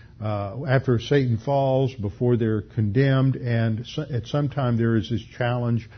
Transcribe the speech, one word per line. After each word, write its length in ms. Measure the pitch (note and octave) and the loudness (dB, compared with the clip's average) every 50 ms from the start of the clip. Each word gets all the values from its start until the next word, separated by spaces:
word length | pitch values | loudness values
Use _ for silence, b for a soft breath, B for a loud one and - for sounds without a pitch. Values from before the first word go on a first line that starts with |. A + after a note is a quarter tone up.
| B B B - | B B B -8
uh, 420 | G#2+ G#2+ G#2 G2+ G2+ G2 G2 B2 C#3+ C3+ | -6 -4 -4 -4 -4 -6 -6 -6 -2 2
after 320 | C3 C3 - C3 A#2+ A2 | 2 2 4 2 0 0
Satan 380 | - - D3 C#3+ C3 B2 A#2 G#2 | 2 2 2 2 2 2 0 -2
falls, 540 | - C#3+ C#3 C#3 C#3 C3+ C3 C3 C3+ B2 G#2+ | -2 -2 0 0 2 2 2 2 2 0 -2
before 420 | - G2 G2+ - - B2 B2 B2 | -4 -6 -8 -4 -2 2 2 2
they're 260 | A2+ A#2 A2 A2 G#2+ | 2 2 0 0 -2
condemned, 720 | G#2 - - A#2 G#2+ G2+ G2 B2+ C#3 C#3 C3+ C3+ C3 C3+ B2+ | -4 -4 -4 -2 -2 0 2 2 2 4 4 4 2 2 0
and 500 | - B2+ A#2+ A#2 A#2 A2+ A2+ A2 G#2+ - | -2 -2 -2 0 0 2 0 -2 -4 -6
so, 180 | - - D3+ D3+ - | -8 -8 -8 -6 -4
at 180 | C#3+ A2+ G2+ | -4 -6 -4
some 220 | - - D3 D3 C#3 | -2 -2 -2 -2 -2
time 280 | - C#3+ C3 B2 A#2+ | -2 -2 0 0 2
there 200 | A2+ A#2 A#2 A2+ | 2 2 4 2
is 140 | A2 G2+ - | 2 0 0
this 120 | A#2 G2+ | -4 -6
challenge 680 | - - - - B2 A#2+ B2 B2 A#2+ A#2+ A#2+ A2+ - - B | -6 -10 -6 -4 -2 -2 0 -2 0 0 -2 -2 -4 -6 B